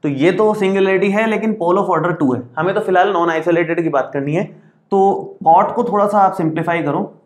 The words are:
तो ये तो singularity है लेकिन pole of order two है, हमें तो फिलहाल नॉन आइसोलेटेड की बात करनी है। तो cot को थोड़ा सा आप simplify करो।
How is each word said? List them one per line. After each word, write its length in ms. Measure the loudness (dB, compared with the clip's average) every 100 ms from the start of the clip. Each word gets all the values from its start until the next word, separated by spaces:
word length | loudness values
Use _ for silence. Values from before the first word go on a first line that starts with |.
तो 40 | -4
ये 220 | 0 0
तो 200 | 2 2
singularity 560 | 2 0 2 2 2 2
है 160 | 0 0
लेकिन 260 | -2 -2 -2
pole 180 | 0 0
of 100 | 2
order 220 | 0 -2 0
two 140 | 0
है, 80 | -2 -6 -4
हमें 160 | -2
तो 60 | -2
फिलहाल 320 | 0 2 2
नॉन 180 | 2 0
आइसोलेटेड 520 | -2 0 0 0 -2
की 60 | 0
बात 220 | -2 -2
करनी 220 | -4 -2
है। 100 | -4 -4 -10 -20 _ _
तो 460 | 2 2 0 -6 -4
cot 280 | 2 4 4
को 100 | -2
थोड़ा 220 | -2 0 0
सा 120 | 2
आप 140 | 2
simplify 480 | 0 -4 -2 -4 -2
करो। 180 | -2 -4 -6 -12